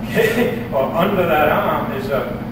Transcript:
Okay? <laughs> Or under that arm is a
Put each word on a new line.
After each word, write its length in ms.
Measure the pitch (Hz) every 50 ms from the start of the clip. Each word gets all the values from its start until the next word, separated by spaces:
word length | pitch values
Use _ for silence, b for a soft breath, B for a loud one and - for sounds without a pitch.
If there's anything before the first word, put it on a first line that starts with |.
| -
Okay? 640 | - - 214 233 - 220 226 - - - - - -
<laughs> 40 |
Or 100 | - -
under 420 | - - - 165 180 202 202 180 175
that 240 | 160 156 151 151 -
arm 440 | - - - - - - - -
is 160 | 208 202 - -
a 340 | 143 127 - - - - - -